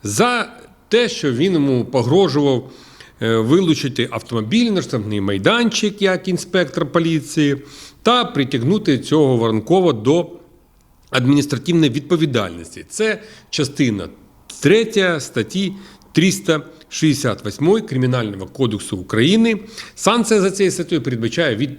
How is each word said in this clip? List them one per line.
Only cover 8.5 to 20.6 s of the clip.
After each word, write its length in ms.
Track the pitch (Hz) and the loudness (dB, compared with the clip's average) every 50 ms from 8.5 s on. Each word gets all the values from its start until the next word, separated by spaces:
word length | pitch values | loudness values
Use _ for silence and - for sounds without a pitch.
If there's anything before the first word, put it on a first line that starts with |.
| - 127 117 131 190 214 - - 143 120 | -2 -2 0 0 0 0 2 0 0 0
цього 380 | - - 143 156 151 135 127 | 0 0 2 2 4 4 2
Воронкова 560 | 117 113 113 110 110 104 - 165 190 185 175 139 | 2 2 2 0 -2 0 2 2 4 4 2 0
до 380 | 107 104 123 147 175 170 - - - - - _ _ _ _ _ _ _ _ _ _ _ _ | 0 2 2 2 2 0 -4 -10 -20 -20 -20 _ _ _ _ _ _ _ _ _ _ _ _
адміністративної 800 | - 131 127 127 143 147 147 147 143 120 - - 175 170 160 143 | -2 0 2 4 4 4 2 0 -4 -6 -2 0 2 4 4 2
відповідальності. 960 | 117 143 143 - 180 165 160 156 127 117 104 90 82 85 85 85 - - - _ | 2 -2 -2 -2 0 0 0 0 0 -2 -2 -4 -8 -12 -14 -16 -16 -18 -20 _
Це 340 | - - 214 220 214 - - - - - - _ | -6 -4 -2 -2 -2 -4 -8 -20 -20 -20 -20 _
частина 580 | - - 147 127 127 - 147 123 107 98 87 80 - - - _ _ _ _ _ - - | -6 -4 -4 -4 -2 0 0 0 0 -2 -6 -10 -12 -18 -20 _ _ _ _ _ -18 0
третя 600 | - 143 196 220 233 220 220 208 190 180 170 151 | 2 4 4 4 2 0 0 0 0 0 0 -2
статті 520 | - - - 127 110 - - 185 196 185 196 - - - - - _ _ _ | -6 -6 -4 -4 -4 -4 -4 -4 -4 -4 -6 -8 -16 -20 -20 -20 _ _ _
триста 500 | - 160 190 - - - - 160 151 - - - - - _ | 2 2 4 2 0 0 0 0 0 0 -8 -20 -20 -20 _
шістдесят 560 | - - - 156 143 - - 127 101 - - | -8 0 2 2 2 2 0 -4 -4 -4 -6
восьмої 380 | 107 98 - 139 165 202 226 220 | -10 -6 -2 2 2 2 2 0
Кримінального 640 | - - 131 127 127 127 127 117 107 101 95 95 | -4 -4 -2 0 0 0 0 -2 -4 -6 -8 -12
кодексу 500 | - - - 135 117 107 101 - - - | -12 -4 -2 -2 -2 -2 -4 -6 -6 -8
України. 640 | 95 90 - - 110 117 156 196 220 226 233 220 196 - - - - - - - | -8 -6 -4 0 2 4 4 4 4 4 2 0 -2 -6 -14 -18 -18 -18 -18 -16
Санкція 460 | - - 190 220 240 226 - 226 214 | -2 0 2 2 2 2 2 2 2
за 100 | 185 196 | 2 0
цією 220 | 185 196 | 0 0